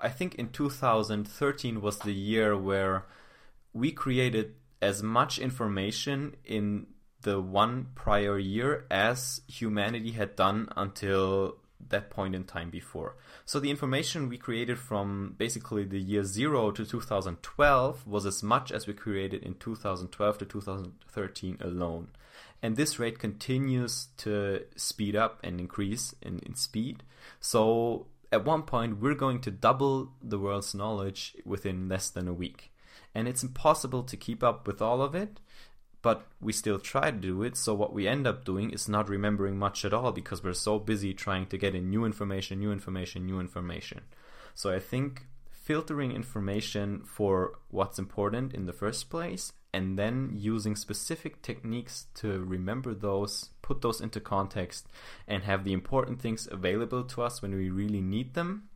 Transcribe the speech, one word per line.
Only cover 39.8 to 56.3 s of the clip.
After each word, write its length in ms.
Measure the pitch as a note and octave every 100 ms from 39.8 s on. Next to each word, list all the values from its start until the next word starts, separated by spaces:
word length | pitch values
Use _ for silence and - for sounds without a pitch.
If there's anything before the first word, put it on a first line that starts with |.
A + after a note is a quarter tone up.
at 100 | G2+
all 180 | G#2+ B2
because 320 | F#2 - F2+
we're 100 | F#2
so 240 | F2 - G#2
busy 360 | G#2 A2 G2
trying 340 | F#2+ - F#2+ F#2+
to 100 | F#2
get 160 | G2
in 160 | F#2 F#2
new 160 | G#2 A2+
information, 540 | G#2 G2+ F#2+ F#2+ G2
new 120 | G#2
information, 540 | G2+ F#2+ F#2 F2+ F#2 F#2
new 140 | F#2+
information. 640 | F2+ F2+ F2 E2+ - - - - - - -
So 180 | - G2
I 80 | F#2
think 460 | - B2+ C#3 C3 - - -
filtering 640 | - - D#3 D#3 D3 C3
information 920 | A2+ A#2 G#2+ G2 G#2 - G#2 G2+ G2+
for 540 | - - G2+ F#2 F2+ - -
what's 280 | F#2+ A#2 -
important 560 | F#2+ - G2+ A2+ C3+
in 140 | C3 F#2
the 60 |
first 360 | E2+ G2+ A#2+ -
place 440 | E3 E3+ F#3 - - -
and 240 | F#2+ F#2+ F#2+
then 340 | G#2 B2+ C3+ G#2
using 400 | G#2 A2 G#2 G#2
specific 640 | - G#2 - D#3+ D#3+ -
techniques 640 | - - A#2 A#2 A#2+ - - -
to 280 | G#2+ F#2+
remember 500 | F#2 F#2 F#2 A#2+ B2+
those, 560 | G2 G2+ G2 G2+ - - -
put 200 | - B2+
those 200 | A#2+ A2
into 180 | A2 G#2
context, 680 | - G2 G2 - F2 - - - - - -
and 160 | G2+
have 200 | G2+ G2
the 100 | G2
important 480 | F#2+ - C3+ - A#2+
things 260 | A2+